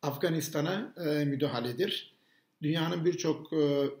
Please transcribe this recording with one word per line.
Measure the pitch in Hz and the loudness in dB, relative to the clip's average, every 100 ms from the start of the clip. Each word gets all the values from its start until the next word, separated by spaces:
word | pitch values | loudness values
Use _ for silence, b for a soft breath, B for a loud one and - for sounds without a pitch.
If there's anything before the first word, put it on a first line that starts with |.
Afganistan'a, | 151 127 180 165 151 151 156 196 277 - 160 | -4 0 0 0 -2 -2 0 -2 -4 -4 0
e, | 151 143 | 2 2
müdahaledir. | 139 143 123 120 120 202 - - b b b b - | 2 0 0 -2 -2 -2 -2 -8 b b b b -6
Dünyanın | 151 165 160 175 165 | -2 0 0 0 0
birçok, | 170 165 147 156 | 0 0 -2 -2
e, | 160 147 143 139 - | 2 4 4 0 0